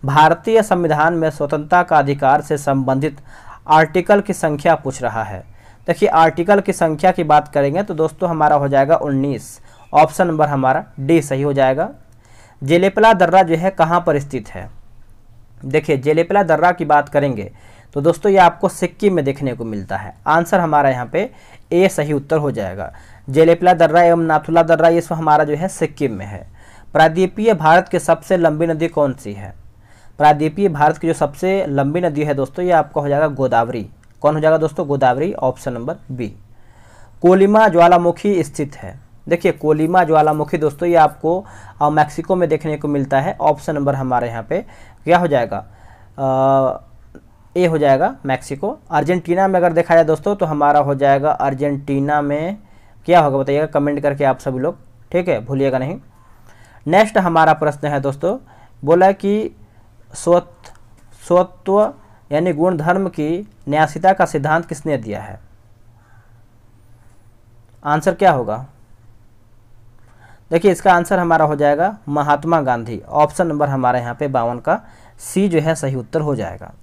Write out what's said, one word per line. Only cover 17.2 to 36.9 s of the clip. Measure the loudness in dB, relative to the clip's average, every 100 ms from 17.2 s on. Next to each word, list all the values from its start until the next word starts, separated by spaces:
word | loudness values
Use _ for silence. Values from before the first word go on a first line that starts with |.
| -2 -6 -10 -16 -20 -20 -10
तो | -2
दोस्तों | 0 0 2
ये | 4
आपको | 4 4 -4
सिक्किम | -4 -8 -2 0
में | 0 -2
देखने | -4 -6
को | -6 -8
मिलता | -10 -8 -10
है। | -10 -10 0
आंसर | 0 2 0
हमारा | 2 2 2
यहाँ | 0 -4
पे | -4 -4 -10 -20 -20 -4
ए | 2 2
सही | 0 -4
उत्तर | -4 -2 -2
हो | -2
जाएगा। | -6 -8 -8 -12 -14 -20 -20 -4
जेलेपला | 2 4 4 4
दर्रा | 4 4 4
एवं | 4 4
नाथुला | 2 -2 0 0
दर्रा | 2 4 4
ये | 2
सब | -2 -4
हमारा | 2 2
जो | 2 -2
है | -4
सिक्किम | -4 -6 -4 -6
में | -6 -12
है। | -14 -16 -20 -20 -20 -6
प्रायद्वीपीय | 2 2 2 -2 0 0
भारत | 2 4 4 2
की | -4
सबसे | 0 -2 0 0
लंबी | 0 0 -2
नदी | -2 -2
कौन | 0 -2
सी | -4 -12
है? | -14 -14 -18 -20 -20 -20 -20 -20 2
प्रायद्वीपीय | 2 4 0 0 -2
भारत | 2 0 0
की | -4
जो |
सबसे | -2 -4 -2 -2 -2 -2
लंबी | -2 -2 -2
नदी | -2 -2
है | -4
दोस्तों | -2 -4 -4 0
ये |
आपका | 0 0 -4
हो | -2
जाएगा | 0 0
गोदावरी। | 0 0 0 -2 -6 -10 -16 _ _
कौन | 0 2
हो |
जाएगा | 2 2
दोस्तों? | 0 -4 -4
गोदावरी, | 0 0 0 -4
ऑप्शन | -2 -4 -4 -10
नंबर | -8 -10 -12 -12
बी। | -10 -10 -12 -20 -20 -20 -20 -20